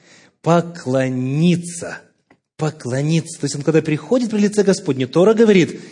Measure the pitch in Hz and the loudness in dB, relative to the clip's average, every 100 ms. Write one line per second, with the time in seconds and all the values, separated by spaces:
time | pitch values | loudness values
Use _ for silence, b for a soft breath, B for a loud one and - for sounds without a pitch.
0 | b b b b 156 170 170 - 127 131 | b b b b 0 2 0 -8 -4 -2
1 | 131 127 127 143 175 170 170 - - - | -2 -4 -4 0 2 0 -4 -12 -14 -14
2 | _ _ _ _ _ - 156 - 123 131 | _ _ _ _ _ -8 -8 -6 -6 -4
3 | 151 165 156 - 143 143 151 156 151 151 | 0 -2 -2 -8 -8 -4 0 0 0 -4
4 | - 254 233 214 202 208 190 190 - 131 | 0 -2 0 0 0 2 0 0 -2 -4
5 | 131 165 202 220 226 190 147 - B | 0 2 4 4 6 6 4 -2 B